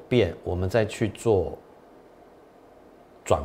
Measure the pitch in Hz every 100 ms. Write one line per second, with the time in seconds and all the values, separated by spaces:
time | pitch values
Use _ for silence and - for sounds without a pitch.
0 | - 123 90 - - 90 92 117 104 -
1 | 107 - 117 101 73 - - - - -
2 | - - - - - - - - - -
3 | - - - 80